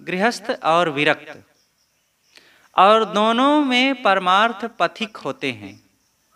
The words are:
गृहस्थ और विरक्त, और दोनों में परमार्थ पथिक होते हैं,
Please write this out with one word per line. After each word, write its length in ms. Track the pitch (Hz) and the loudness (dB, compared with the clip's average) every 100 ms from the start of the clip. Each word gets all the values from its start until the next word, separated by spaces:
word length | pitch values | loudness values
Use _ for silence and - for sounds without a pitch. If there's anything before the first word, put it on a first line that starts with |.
गृहस्थ 600 | 147 185 220 233 214 247 | -8 -2 -2 -2 -8 -4
और 240 | 160 170 170 | 0 2 0
विरक्त, 560 | 139 151 143 156 131 _ _ _ _ _ _ _ _ _ - _ _ _ 160 | 0 0 0 -6 -20 _ _ _ _ _ _ _ _ _ -20 _ _ _ 4
और 280 | 190 220 | 6 4
दोनों 600 | 214 190 220 233 277 302 | 2 0 0 2 2 2
में 380 | 277 247 269 262 | 2 0 0 0
परमार्थ 640 | 214 190 180 190 226 214 | 0 0 2 2 2 -2
पथिक 520 | 226 - - - 214 - | -12 -4 -4 -4 -10 -8
होते 360 | 143 131 139 | -10 -6 -8
हैं, 380 | 110 101 107 _ _ _ _ _ | -8 -16 -20 _ _ _ _ _